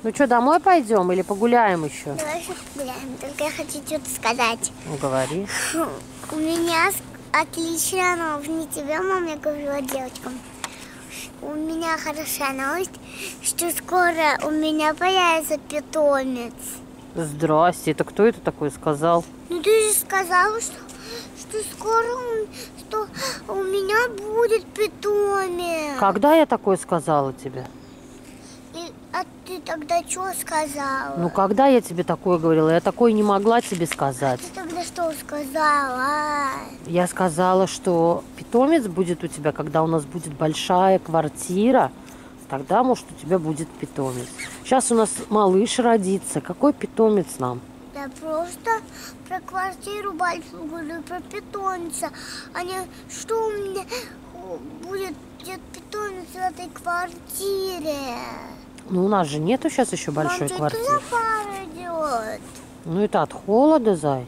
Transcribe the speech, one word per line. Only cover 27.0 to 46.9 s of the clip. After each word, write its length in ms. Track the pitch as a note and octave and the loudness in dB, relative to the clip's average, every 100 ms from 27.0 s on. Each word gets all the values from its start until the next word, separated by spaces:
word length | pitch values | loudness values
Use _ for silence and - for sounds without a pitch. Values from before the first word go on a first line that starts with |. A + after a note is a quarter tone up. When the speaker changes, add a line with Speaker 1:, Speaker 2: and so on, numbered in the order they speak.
| D#3 D3 C3+ | 2 2 2
Speaker 1:
тебе? 320 | B2+ C3+ B2+ B2+ - - - - - - - - - - | -4 -10 -10 -12 -16 -20 -20 -20 -20 -20 -20 -20 -20 -16
Speaker 2:
И, 180 | E4 E4+ - - | -14 -14 -16 -8
а 120 | F4 F4+ - - | -8 -8 -12 -12
ты 120 | F4+ | -12
тогда 420 | - D#4+ D4 E4+ | -8 -8 0 -2
чё 200 | E4+ F#4 F#4+ F4 | 0 -6 -4 -6
сказала? 760 | - D#4+ D#4 C#4+ C#4 C4+ C#4 F3 | -2 -2 -2 -4 -2 -2 -4 -2
Speaker 1:
Ну 140 | E3+ | 0
когда 360 | - F#3+ G#3 C#4 | 2 4 6 8
я 140 | B3 | 6
тебе 240 | - E3+ | 4 -4
такое 340 | E3+ E3 F#3+ F3 | -2 0 2 4
говорила? 300 | E3 D#3+ D#3 | 6 6 6
Я 120 | E3 | 6
такое 320 | G3 F#3 A#3+ | 2 4 4
не 100 | G#3+ | 6
могла 400 | G#3 G3 G#3 A#3 | 4 4 6 4
тебе 240 | - F3+ E3 | 2 -2 -2
сказать. 540 | - C#3 B2+ C#3 A#2+ | 0 -2 0 0 0
Speaker 2:
Ты 200 | - F#4+ | -4 -10
тогда 240 | E4+ F4 | -8 -6
что 260 | E4+ - E4 C#4+ | -8 -4 -4 -4
сказала, 800 | - D4 C#4 D4+ D4+ D4 C4+ B3+ | -8 -8 -4 0 2 2 0 0
а? 520 | C4+ D4+ D4+ D4 C#4 C4 - C4 - | 0 0 0 -2 -2 -4 -10 -14 -2
Speaker 1:
Я 200 | E3+ F3+ | 0 0
сказала, 600 | - F#3 D#3 F#3 F#3 F#3 | 2 0 4 4 4 2
что 560 | - G3 E3+ E3 E3+ - - | 0 2 4 4 2 -4 -16
питомец 500 | - A#3 C#4 E4 A3 | 0 4 6 4 2
будет 380 | E3 F3 E3+ | -2 0 -2
у 20 | E3 | -4
тебя, 260 | - D3+ | -2 -2
когда 300 | D3+ D3+ D#3+ | -2 0 2
у 40 | D#3+ | 2
нас 180 | E3 | 0
будет 300 | C#3 F3+ D#3 | -2 -8 -8
большая 640 | D3 D#3 D3+ - F3+ F#3+ F#3+ | -2 -2 -2 2 4 6 4
квартира. 920 | - D#3+ D3+ - - F#3 A3+ B3+ C3+ - - - - - - | 4 0 0 -6 -2 2 6 6 4 -2 -18 -18 -20 -20 -10
Тогда, 320 | C3+ C3+ G3+ | -8 0 2
может, 220 | B3+ A#3 - | 4 0 -4
у 40 | - | -14
тебя 140 | D3 F#3 | 0 0
будет 300 | D#3 D3+ E3 | 0 -4 -8
питомец. 600 | - D3 - C3 B2 B2 - - - | -10 -10 -4 -4 -4 -10 -12 -14 -12
Щас 280 | - C4 - | 2 2 4
у 20 | |
нас 160 | A#3 G#3 - - | 4 2 -2 0
малыш 480 | G#3 G3+ F#3 A3 - | 4 6 4 4 2
родится. 600 | A#3+ A3+ F#3 F#3+ - - | 4 4 4 -2 -2 -6
Какой 300 | - F3 C#4+ | -6 2 2
питомец 640 | - G#3 | 2 -4